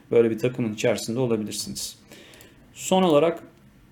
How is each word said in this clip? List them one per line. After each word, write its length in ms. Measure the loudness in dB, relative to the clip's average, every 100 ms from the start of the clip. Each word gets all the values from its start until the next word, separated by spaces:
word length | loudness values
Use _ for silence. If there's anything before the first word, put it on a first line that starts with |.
| 0
böyle 200 | 4 4
bir 80 | 2
takımın 340 | -2 -2 -4
içerisinde 460 | -2 -2 -2 -2 -2
olabilirsiniz. 800 | -2 -2 -4 -8 -10 -10 -10 -12 -20 -20 -20 -20 -20 -20 -20
Son 280 | -14 0 2
olarak 400 | 4 4 4 0 -10 -20 -20 _ -14